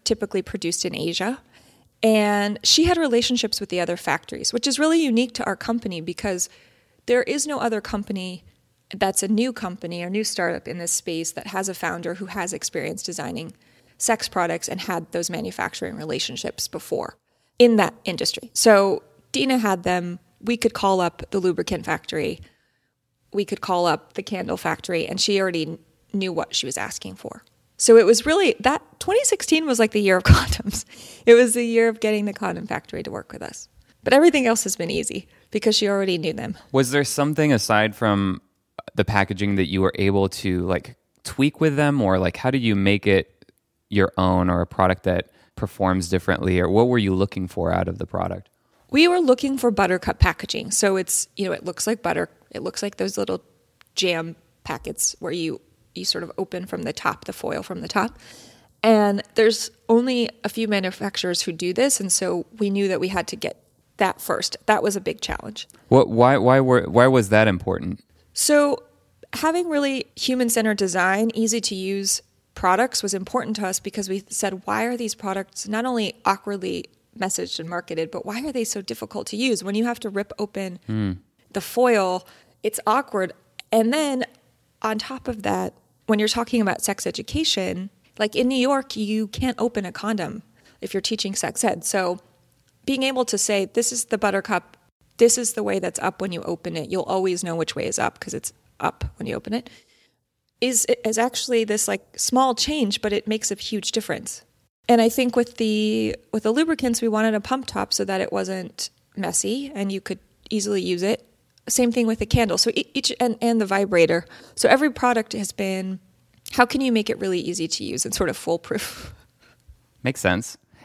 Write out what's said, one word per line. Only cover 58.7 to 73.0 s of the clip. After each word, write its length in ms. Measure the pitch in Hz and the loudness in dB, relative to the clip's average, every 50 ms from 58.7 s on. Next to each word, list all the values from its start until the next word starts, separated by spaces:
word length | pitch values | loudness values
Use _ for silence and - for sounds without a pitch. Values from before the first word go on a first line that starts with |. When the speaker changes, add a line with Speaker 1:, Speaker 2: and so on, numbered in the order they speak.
| _ _ | _ _
Speaker 1:
And 400 | - 226 220 214 208 202 202 208 - - - | 4 4 6 6 6 4 2 0 -4 -2 2
there's 340 | 233 220 226 220 - - - - _ _ - | 4 4 4 4 2 -4 -10 -12 _ _ 2
only 400 | 226 233 247 262 254 240 233 - - _ - | 4 4 4 2 0 0 -2 -2 -4 _ -10
a 40 | 208 | -8
few 200 | - 226 226 214 | -4 -4 -2 0
manufacturers 720 | 208 196 185 185 180 - 208 196 - - - 180 175 - | 0 0 0 -2 -4 -6 -6 -6 -4 -4 -2 -2 -2 -2
who 100 | - 190 | -4 -4
do 220 | 165 160 180 180 180 | -4 -4 -4 -2 0
this. 260 | 208 262 277 - - | 2 2 2 2 0
And 100 | 196 185 | 0 0
so 360 | - - 190 180 180 175 - - - - | -2 0 0 -2 -2 -4 -6 -6 -4 -2
we 120 | 208 202 | 0 0
knew 180 | 196 202 202 190 | 2 2 2 2
that 140 | 185 - | 0 0
we 80 | 180 185 | -2 -2
had 180 | 196 180 - - | -2 -2 -4 -6
to 80 | - | -6
get 260 | 220 - - - _ _ _ _ _ _ _ _ - | -8 -6 -8 -8 _ _ _ _ _ _ _ _ 0
that 240 | 202 185 - - | 0 0 0 -2
first. 340 | - - - - 196 - - - _ - | -4 -4 -4 -4 -4 -6 -8 -2 _ 2
That 160 | 214 - - | 2 2 2
was 120 | 208 196 | 0 -2
a 60 | 196 | -2
big 200 | 190 - - - | -4 -6 -6 -6
challenge. 460 | - - 156 - - - - - - - - _ _ - | -6 -8 -8 -8 -10 -14 -14 -16 -16 -18 -20 _ _ 6
Speaker 2:
What, 180 | 123 135 - - | 6 6 6 6
why, 300 | 113 113 120 127 139 117 | 6 6 6 6 6 6
why 240 | 101 123 131 135 | 6 6 6 6
were, 220 | 131 127 127 123 - | 6 6 6 4 4
why 240 | - 82 120 123 135 | 4 6 8 8 8
was 220 | 131 127 104 95 | 8 6 4 6
that 180 | 107 107 110 107 | 6 6 6 6
important? 560 | 92 90 - 95 92 87 - 90 - - _ _ _ _ _ _ - | 4 0 0 -4 -4 -4 -4 -6 -8 -8 _ _ _ _ _ _ -6
Speaker 1:
So 500 | - - - 294 294 285 285 277 - - - _ _ _ _ _ _ - - - | -2 2 4 4 4 4 4 2 -2 -6 -10 _ _ _ _ _ _ -20 -14 -8
having 360 | - - 320 330 349 349 339 | -4 -2 0 0 0 -2 -2
really 360 | 302 285 285 277 269 262 - _ _ | -2 -2 0 -2 -2 -4 -6 _ _
human-centered 600 | - - - 254 254 247 233 - 233 220 220 208 202 | -6 -4 -2 0 0 0 0 0 0 2 0 0 0
design, 540 | 202 185 175 185 180 185 190 208 226 226 - | -2 -2 0 0 0 2 2 2 0 0 0
easy 260 | 220 226 214 240 233 | 0 0 0 0 -2
to 140 | 220 - 208 | -2 -4 -6
use 460 | 185 185 190 196 196 196 196 - - - _ _ _ _ _ - | -6 -4 -4 -4 -2 -2 -2 -2 -4 -6 _ _ _ _ _ -8
products 500 | - - 180 185 202 247 254 - - | 0 2 4 4 4 2 0 0 -2